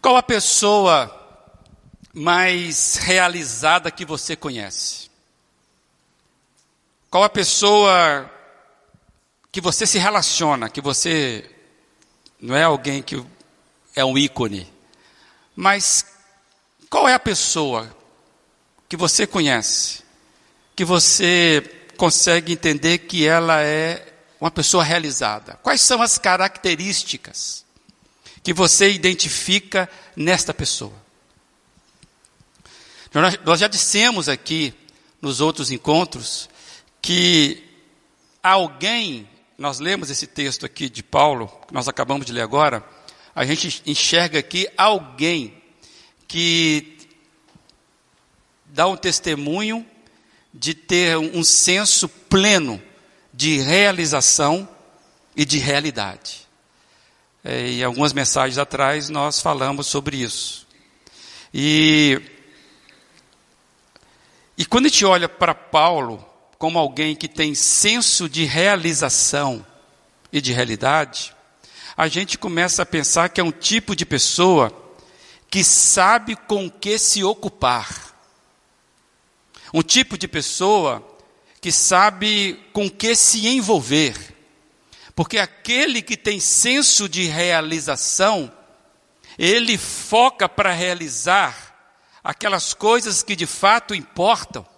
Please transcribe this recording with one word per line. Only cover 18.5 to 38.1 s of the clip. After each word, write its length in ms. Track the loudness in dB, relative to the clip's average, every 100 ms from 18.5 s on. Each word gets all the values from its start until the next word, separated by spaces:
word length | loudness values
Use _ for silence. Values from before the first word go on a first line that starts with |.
| _ _ _ _
que 80 | -4
você 300 | 0 0 0
conhece, 800 | 0 0 0 -2 -4 -6 -8 _ _ _ _ _ _ _ -6
que 100 | 0
você 760 | 4 4 2 2 4 4 2 0 -20 -20 0
consegue 560 | 0 2 2 2 0
entender 460 | -2 0 0 0 -2
que 260 | -2 0 2
ela 380 | 4 4 2
é 500 | 2 0 -2 -6 -12 _ _ _
uma 120 | -6
pessoa 320 | -2 0 2
realizada? 760 | 2 0 -2 -4 -4 -6 -12 -8
Quais 180 | -2 2
são 180 | 2 2
as 200 | 0 0
características 1500 | 2 2 0 -2 -4 -2 -4 -6 -6 -10 -12 -12 -12 -12 _ _ _ _ _ _ -20 -10
que 100 | -6
você 380 | 0 2 6 4
identifica 1000 | 4 0 0 -4 -4 -2 -2 0 -4 -4 -10 -20 -4
nesta 380 | 0 0 -2
pessoa? 400 | -6 -6 -6 -10 -16 _ _ _ _ _ _ _ _ _ _ _ _ _ _ _ _ -20 -20 -20 -20 -6
Nós, 280 | 0 2 0
nós 160 | 0 2
já 80 | 2
dissemos 600 | 0 -2 2 2 0 -4
aqui 420 | -6 -4 -4 -4 -8 _ _ _ _
nos 200 | -8 -2
outros 300 | -2 -2 -6
encontros 760 | -6 0 2 0 -6 -10 -10 -12 -20 -20 -20 _ _
que 640 | -2 0 4 4 2 -2 -16 _ _ _ _